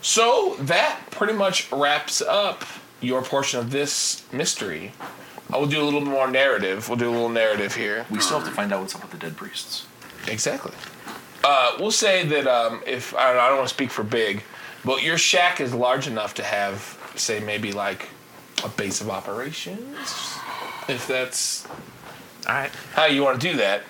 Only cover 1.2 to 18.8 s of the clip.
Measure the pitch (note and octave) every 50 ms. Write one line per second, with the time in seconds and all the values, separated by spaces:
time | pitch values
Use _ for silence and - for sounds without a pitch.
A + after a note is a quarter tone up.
1.2 | - G#3 A3 G#3 G3 F#3+ F3+ - - - - C#3 C#3+ C#3+ D3 D3+ - - - -
2.2 | - - - G3+ G3+ F#3+ - - - - - - - - - - - B2 B2+ C3
3.2 | A#2+ - - C#3 C3+ - - B2 A#2+ A#2 B2+ C#3 D3 C#3+ - - - - - -
4.2 | - - - B2+ D#3+ - - - A2+ G2 D#2+ D#2 F2+ G#2 - - - - - -
5.2 | - - - - - - - C3 D3 D3 C#3+ D#3 D3 D3 D3 D3 C#3+ C#3 C#3 C3+
6.2 | C3 B2+ B2+ C3 C#3 C#3 B2+ G2+ G2 F#2+ F#2+ G2+ A2+ A#2 A#2+ A#2+ A#2+ A#2+ A#2 A#2
7.2 | A#2 A#2 A#2 A#2 A2+ A2 G#2+ G#2 G2+ G2+ - A#2+ A#2 G#2+ G#2 A2+ A2+ - G#2+ G#2
8.2 | - - D3 D3+ B2 A2 - - G#2 G2+ G2+ F#2+ F#2+ F#2+ - - - - - E2
9.2 | D#2+ E2 D#2+ - - - - - - - - - - - - - - - - -
10.2 | - - A2 G#2+ - - - C#4 - - - - - - - - - - - -
11.2 | - - - - - C#3 C#3+ C3+ B2+ B2 A2+ - F3+ G#3+ G#3+ - A3+ G#3 F#3+ F#3
12.2 | F3 D3+ D3+ D3 C3+ C3 B2 A#2+ A#2 A#2 A#2 A2+ - - B2+ B2 A#2+ - - -
13.2 | B2+ C3 B2+ B2 A#2+ B2+ C#3 C3+ C3 A#2+ - - C3+ A#2+ - - A2 G#2+ A#2+ A#2+
14.2 | A2+ G#2 G2+ G2+ - - - - - - - - - - - - - D#3 E3 E3
15.2 | - - - F3+ F3 F3 F3 - C#3+ B2 B2+ A#2 B2 B2 C3 C#3 C3 D3+ A#2 A2
16.2 | G#2+ G2+ - - G#2+ G2+ G#2+ G#2 G2+ G2+ G2 G2+ G2 - - - - - - -
17.2 | - - A2+ G#2 G#2 G#2+ G#2 G#2 G#2+ G#2 G2 G#2 G2+ G2+ F#2+ F#2 - - - -
18.2 | - - - - - - - - - G#2+ A2 -